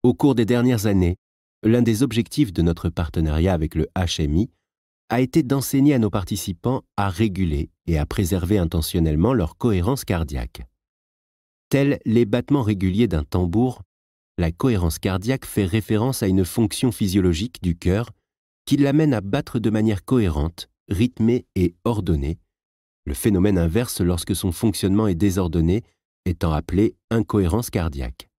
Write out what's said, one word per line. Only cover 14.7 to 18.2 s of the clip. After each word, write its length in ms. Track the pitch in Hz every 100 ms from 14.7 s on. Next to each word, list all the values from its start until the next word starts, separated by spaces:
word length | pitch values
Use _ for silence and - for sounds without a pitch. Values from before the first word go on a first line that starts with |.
| 104 85 -
cardiaque 460 | 101 92 107 131
fait 200 | - -
référence 560 | 95 110 - 107 123 131
à 60 | 101
une 180 | 95
fonction 460 | 90 - 107 - 131
physiologique 720 | - 101 98 90 82 104 -
du 120 | 92
cœur 360 | 85 92 98 120 -